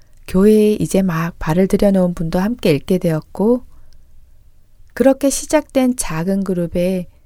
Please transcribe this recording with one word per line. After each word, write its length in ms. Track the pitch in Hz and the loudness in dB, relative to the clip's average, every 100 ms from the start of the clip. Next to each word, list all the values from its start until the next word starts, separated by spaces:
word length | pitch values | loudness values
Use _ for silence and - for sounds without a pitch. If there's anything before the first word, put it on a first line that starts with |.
| - - - | -20 -20 -4
교회에 460 | 185 208 214 214 | 2 4 6 4
이제 280 | 214 160 190 | 0 0 0
막 360 | 190 160 170 - | 0 -2 -4 -6
발을 280 | - 170 190 | -2 0 2
들여놓은 460 | 202 202 190 180 | 2 2 2 0
분도 260 | 175 165 180 | -2 -4 -2
함께 320 | 196 240 196 | -2 -2 0
읽게 260 | 147 - 180 | 0 0 -2
되었고, 680 | 175 156 - - 208 247 - - - - - - - - - - - - - | 0 -4 -6 -4 0 -2 -4 -20 -20 -20 -20 -20 -20 -20 -20 -20 -20 -20 -8
그렇게 360 | - 254 269 277 | 0 2 2 0
시작된 680 | - - 302 294 269 254 247 | -2 -2 -2 0 0 0 -2
작은 480 | - 160 180 196 190 | -4 -4 -2 -2 -2
그룹에 600 | 180 170 175 180 185 180 - | -4 -4 -2 -2 -2 -6 -14